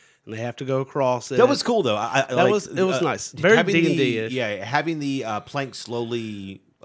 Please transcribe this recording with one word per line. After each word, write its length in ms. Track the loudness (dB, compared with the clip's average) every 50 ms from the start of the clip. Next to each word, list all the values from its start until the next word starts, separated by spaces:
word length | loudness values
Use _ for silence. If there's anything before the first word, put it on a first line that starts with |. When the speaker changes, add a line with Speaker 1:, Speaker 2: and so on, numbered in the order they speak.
| _ _ _ _ _
Speaker 1:
and 80 | -12 -10
they 60 | -8
have 160 | -6 -8 -8
to 100 | -6 -4
go 160 | -2 -2 -2
across 500 | -2 -2 -2 0 0 2 0 0 -2 -2
it. 60 | 2 4
Speaker 2:
That 100 | 4 4
was 140 | 4 2
cool, 220 | 0 0 0 2 2
though. 120 | 2 0
I, 280 | 0 0 0 0 0 0 2
I, 60 | 2
Speaker 1:
That 20 | 4
Speaker 2:
like, 140 | 4 4
Speaker 1:
was, 140 | 4 2 -2
it 160 | -4 -4 -2
was 200 | 0 0 0 0
Speaker 2:
uh, 0 |
Speaker 1:
nice. 320 | 0 0 -2 -2 -6 -10 -4
Very 220 | 2 4 6 6
Speaker 2:
having 200 | 6 6 4 2
the, 60 | 2 4
Speaker 1:
D 40 | 2
and 80 | 2 2
D-ish. 340 | 2 2 0 -2 -4 -4
Speaker 2:
yeah, 340 | -4 -4 -2 -2 -4 -6 -4
having 320 | -2 0 0 0 -2 -4 -4
the, 280 | -2 -2 -2 -4 -4
uh, 140 | -4 -4 -6
plank 340 | -6 -6 -6 -6 -6 -6 -8
slowly 840 | -12 -10 -6 -6 -4 -4 -4 -4 -4 -4 -6 -8 -8 -10 -10 -12 -14 _ _ _ _ -8